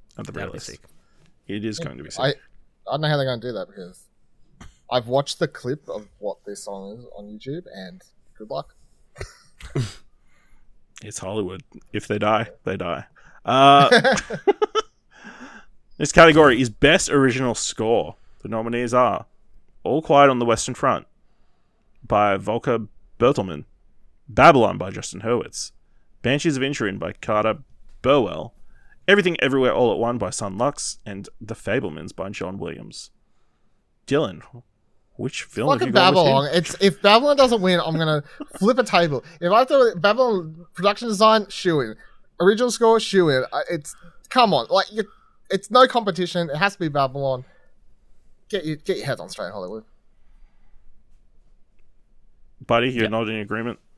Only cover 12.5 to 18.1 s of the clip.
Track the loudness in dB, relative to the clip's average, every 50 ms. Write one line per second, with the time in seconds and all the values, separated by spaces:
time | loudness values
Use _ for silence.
12.5 | -10 _ _ -6 -6 -6 -6 -6 -6 -8 -10 -16 _ _ -20 -20 -20 -10 _ 0
13.5 | 4 6 8 8 8 8 8 6 4 4 4 2 0 0 -4 -8 -12 -4 -2 -2
14.5 | 0 0 -2 -4 -4 -6 -6 -6 _ _ _ _ _ -20 -20 -20 -20 -20 -20 -20
15.5 | -20 -20 -20 -20 -20 -20 _ _ -8 -6 -6 2 6 8 8 8 10 8 8 6
16.5 | 6 4 0 -4 0 2 4 4 4 4 2 0 2 2 4 2 2 0 -2 -4
17.5 | -4 -4 -6 -8 -6 -4 -2 0 0 0 0 -4